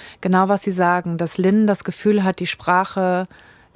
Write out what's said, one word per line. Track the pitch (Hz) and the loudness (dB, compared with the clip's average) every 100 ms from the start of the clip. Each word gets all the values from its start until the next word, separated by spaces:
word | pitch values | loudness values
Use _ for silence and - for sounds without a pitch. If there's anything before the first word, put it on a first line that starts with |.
| - - | -20 -8
Genau, | 185 185 190 | 0 2 2
was | 202 | 0
Sie | - | -2
sagen, | 180 175 180 175 170 | 0 2 0 -2 -4
dass | 170 - | -4 0
Lynn | 185 208 214 | 2 4 2
das | 196 | 0
Gefühl | - - 208 208 | -2 -4 0 2
hat, | 190 185 | 0 -2
die | 180 | -6
Sprache | - - 180 190 - 185 180 185 - - - _ | -6 0 2 0 -2 0 0 -4 -12 -20 -20 _